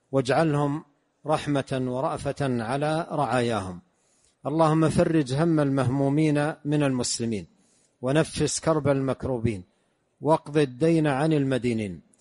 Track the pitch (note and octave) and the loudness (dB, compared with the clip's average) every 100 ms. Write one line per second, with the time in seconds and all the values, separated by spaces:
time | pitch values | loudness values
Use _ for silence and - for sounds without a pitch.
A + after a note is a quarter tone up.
0 | _ C3+ B2+ C3+ D#3+ D3 C#3+ D3+ - _ | _ -2 2 2 2 2 0 -4 -10 _
1 | _ _ C#3 D3+ D3 C#3 - C3 B2+ B2 | _ _ -2 -2 0 -2 -2 -4 -4 -4
2 | D#3 D3 C#3+ C3 C#3 A#2+ A2+ C#3 D3+ D#3 | -4 -4 -6 -4 -2 -2 -2 -2 -2 -2
3 | E3 D#3+ C3 B2 A#2 A2 F#2 F2 - _ | -2 -2 0 0 0 -2 -4 -10 -16 _
4 | _ _ _ _ C3 D#3 D#3+ D#3 D#3 - | _ _ _ _ -4 2 4 4 4 4
5 | E3+ D#3+ B2+ C3+ E3+ D#3 C#3+ C3+ B2 C#3 | 2 2 0 0 2 2 2 2 0 0
6 | C#3 C#3+ D#3 D3 D3 D#3+ D3 D3+ C#3+ B2+ | 0 2 2 2 0 -4 -2 0 0 0
7 | A#2 - A#2 G#2 E2 _ _ _ _ _ | -2 -4 -4 -4 -8 _ _ _ _ _
8 | B2 D3+ D#3+ - D3+ - E3 D#3 C#3+ C3+ | 0 0 0 -2 -2 0 0 0 2 0
9 | C3+ B2 C3 B2+ A#2 G2+ - _ _ _ | 0 -4 -4 -2 -2 -4 -10 _ _ _
10 | _ _ C#3 D#3 - D3+ C#3 B2 D#3+ E3 | _ _ 0 0 0 0 0 0 2 2
11 | D3+ C3 D#3+ D#3 C3+ B2+ B2 A2+ G#2 E2 | 2 0 0 0 0 0 0 -2 -4 -8
12 | - _ | -16 _